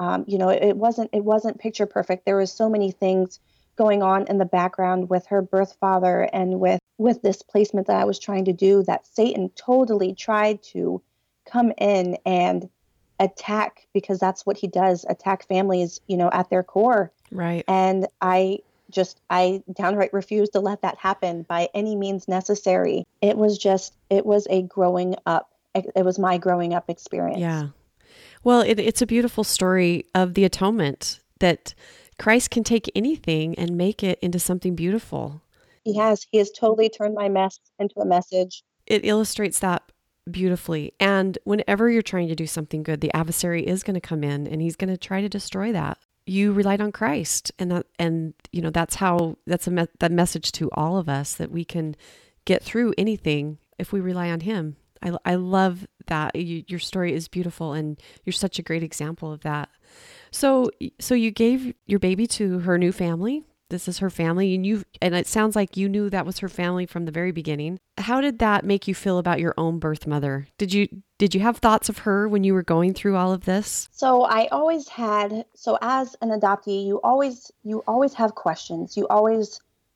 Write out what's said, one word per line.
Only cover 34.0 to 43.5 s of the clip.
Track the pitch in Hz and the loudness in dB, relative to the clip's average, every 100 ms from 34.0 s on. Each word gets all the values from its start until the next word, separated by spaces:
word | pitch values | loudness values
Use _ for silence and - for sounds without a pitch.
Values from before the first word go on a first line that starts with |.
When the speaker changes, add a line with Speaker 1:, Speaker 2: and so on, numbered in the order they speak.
Speaker 2:
it | 190 175 | -2 0
into | 175 175 | -2 -2
something | - 180 185 | -2 -2 -2
beautiful. | 165 175 226 - 147 143 151 _ _ _ _ | -2 -2 -2 -4 -8 -8 -12 _ _ _ _
Speaker 1:
He | 220 208 | -4 2
has. | 220 202 - | 2 2 2
He | 214 | 2
has | 202 | 2
totally | - 226 220 220 | 2 2 4 2
turned | - 208 | 0 -4
my | 214 202 | -2 0
mess | 196 190 - _ - | 2 0 -4 _ -6
into | 202 202 | -4 -2
a | |
message. | 202 180 - 185 185 - _ _ | 2 2 2 -2 -2 -6 _ _
Speaker 2:
It | - 208 | -2 -2
illustrates | - 214 214 - 202 - | 2 0 0 -2 -4 -2
that | 185 175 _ _ _ _ 175 | 0 -2 _ _ _ _ -10
beautifully. | 180 185 180 - 156 151 - | -2 0 0 -2 -6 -6 0
And | 196 196 190 180 | 2 2 0 -4
whenever | - 208 196 202 233 | -2 -2 0 2 4
you're | 233 | 2
trying | 208 185 170 | 0 -2 -2
to | |
do | 165 160 | -4 -6
something | 165 156 156 | -6 -6 -6
good, | 156 151 | -4 -4
the | 156 | -2
adversary | 160 165 - 175 | -2 -2 -2 -2